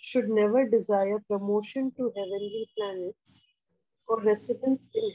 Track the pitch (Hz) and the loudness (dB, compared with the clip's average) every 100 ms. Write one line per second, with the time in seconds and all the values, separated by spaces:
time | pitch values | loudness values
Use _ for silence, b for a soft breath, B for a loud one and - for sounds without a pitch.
0 | - 254 208 214 208 247 240 220 185 196 | -2 0 2 4 4 4 4 2 2 2
1 | 196 214 - 202 202 208 208 269 262 262 | 2 -2 -2 -4 0 -2 -2 -4 -4 -2
2 | 247 202 190 202 208 220 226 - 202 370 | -4 -4 -4 -6 -6 -8 -8 -6 -6 -6
3 | 359 - - - - _ _ _ _ _ | -8 -10 -14 -16 -18 _ _ _ _ _
4 | - 226 208 214 - 247 262 269 - 440 | -2 2 2 2 0 -2 0 0 -2 -4
5 | 392 | -2